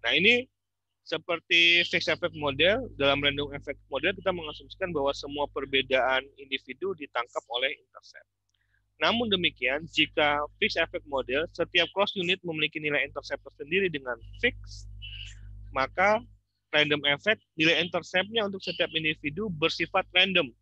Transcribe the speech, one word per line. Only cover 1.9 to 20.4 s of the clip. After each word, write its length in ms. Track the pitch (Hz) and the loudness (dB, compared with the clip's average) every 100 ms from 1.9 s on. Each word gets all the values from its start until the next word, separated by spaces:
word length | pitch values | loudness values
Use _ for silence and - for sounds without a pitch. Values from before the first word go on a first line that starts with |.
fixed 180 | 175 165 | 0 0
effect 300 | 156 175 160 | -2 -2 -2
model, 480 | 147 135 165 226 254 - | -4 2 2 2 -2 0
dalam 220 | 139 139 | 2 4
random 300 | 143 143 147 | 2 -2 -6
effect 300 | 139 - 143 _ | -8 -10 -12 _
model 240 | 135 160 | -2 -2
kita 160 | 190 180 | -2 -4
mengasumsikan 640 | 180 151 147 139 - 185 | -4 -6 -14 -16 -8 -4
bahwa 160 | 160 139 | 0 0
semua 380 | 139 143 143 143 | -2 -6 -6 -4
perbedaan 720 | - 135 135 135 131 123 131 139 _ | -4 -2 -2 2 2 4 2 -2 _
individu 560 | 139 135 - 127 185 175 | -8 -8 -8 -10 -8 -8
ditangkap 480 | 143 123 117 - _ | -6 -6 -4 -6 _
oleh 260 | 120 131 143 | -4 -4 -6
intercept. 540 | _ - - - _ _ _ _ _ _ _ _ | _ -20 -20 -20 _ _ _ _ _ _ _ _
Namun 240 | 160 226 240 | 0 2 0
demikian, 640 | 190 170 - 123 139 165 | 0 0 -2 -2 -2 -4
jika 480 | - 151 - 147 147 147 _ | 0 0 2 2 2 -2 _
fixed 160 | 208 175 | -2 0
effect 260 | 165 175 - | -2 -4 -6
model, 400 | 139 117 131 165 | -6 -2 -2 -2
setiap 400 | - 165 175 170 | -4 0 2 2
cross 240 | - 202 | 0 -2
unit 240 | 202 175 185 175 | 0 -2 -2 -4
memiliki 320 | 156 151 160 | -2 -2 -2
nilai 240 | 151 147 | -2 -2
intercept 400 | 139 143 - 143 | -2 -6 -8 -10
tersendiri 480 | - _ 143 175 196 | -10 _ -4 0 0
dengan 240 | 151 131 117 - - | -4 -6 -8 -10 -4
fix, 480 | 247 - - - - - - - - - - - - | -4 -4 -16 -16 -16 -16 -14 -14 -16 -16 -18 -18 -8
maka 480 | 135 131 - 190 214 - _ _ _ _ | -2 -2 2 2 2 -2 _ _ _ _
random 320 | 151 151 147 143 | 2 4 2 2
effect, 320 | 143 202 214 _ - | 0 2 -2 _ 0
nilai 240 | 156 151 | 2 4
interceptnya 640 | 170 170 160 185 196 226 202 | 2 -2 0 -2 0 0 -2
untuk 160 | 190 | -4
setiap 300 | - 165 165 | -8 -2 -2
individu 560 | 160 156 156 147 151 220 165 | 0 -2 -2 -4 -6 -6 0
bersifat 480 | 160 - 165 185 185 | -2 0 -2 -2 0
random. 400 | 185 190 185 | 2 4 2